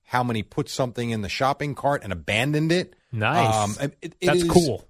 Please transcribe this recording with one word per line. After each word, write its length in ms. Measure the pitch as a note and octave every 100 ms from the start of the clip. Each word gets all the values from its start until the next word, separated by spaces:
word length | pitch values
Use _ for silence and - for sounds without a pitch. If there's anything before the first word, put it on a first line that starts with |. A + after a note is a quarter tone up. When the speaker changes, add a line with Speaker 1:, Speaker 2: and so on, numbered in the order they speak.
Speaker 1:
how 180 | _ B2
many 220 | B2 A2+
put 240 | G2+ - -
something 420 | - B2+ A#2 A#2+
in 120 | A2+
the 60 | G2
shopping 460 | - C3+ C#3 D3
cart 300 | C3 C#3 C#3+
and 80 | G2+
abandoned 580 | F2 D2 G#2 C3+ D3+ D#3+
it. 240 | F3 F#3 _ _
Speaker 2:
Nice. 440 | A2+ G#2+ C3 A2+ A2
Speaker 1:
Um, 180 | G#2 G#2+
it, 160 | C#3 -
it 140 | E3+ -
Speaker 2:
That's 220 | F3+ F3+
Speaker 1:
is, 40 | E3+
Speaker 2:
cool. 360 | F3 D#3 G2+